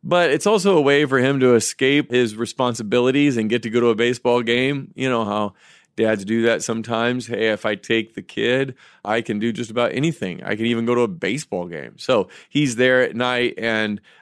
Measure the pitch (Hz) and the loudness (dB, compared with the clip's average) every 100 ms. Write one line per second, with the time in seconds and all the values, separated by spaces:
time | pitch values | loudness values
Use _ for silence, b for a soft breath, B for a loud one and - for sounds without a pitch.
0 | - 175 165 151 202 214 190 175 139 143 | 0 2 2 2 2 2 4 4 4 4
1 | 147 131 131 139 127 117 - - 131 143 | 4 2 2 4 4 4 2 0 2 2
2 | - 123 117 107 117 - 123 113 107 123 | 2 0 0 -2 -8 -2 -2 -2 -2 2
3 | 127 139 143 120 110 117 117 117 120 110 | 2 4 2 2 0 -2 0 2 2 2
4 | 120 123 123 120 117 120 131 143 135 - | 0 0 0 0 0 0 0 -4 -8 -6
5 | 131 120 104 104 104 b b b b - | -2 -2 -2 -2 -4 b b b b -2
6 | 110 107 98 113 113 101 - 113 110 117 | 0 0 -2 0 2 0 -2 -6 -4 -2
7 | 120 123 110 107 113 104 107 104 - 113 | -2 -2 -6 -2 -2 -2 -4 -6 -2 -2
8 | 110 - 90 - 113 127 135 127 b b | -2 -12 -12 -4 0 0 -2 -8 b b
9 | 101 113 117 104 117 110 117 113 117 123 | -4 -4 -2 -4 -4 -4 -6 -2 -2 0
10 | 160 151 95 87 95 107 117 117 117 120 | -2 -4 -8 -8 -8 -4 -2 -2 0 0
11 | 117 85 98 131 - 95 87 82 60 - | 0 -2 -6 -6 -6 -8 -8 -12 -14 -10
12 | - 120 92 B B 147 143 113 127 127 | 0 0 0 B B -2 -2 2 4 4
13 | 127 113 123 123 123 - 113 110 107 101 | 2 -2 -2 0 -2 -2 -2 -2 -2 -4
14 | b b | b b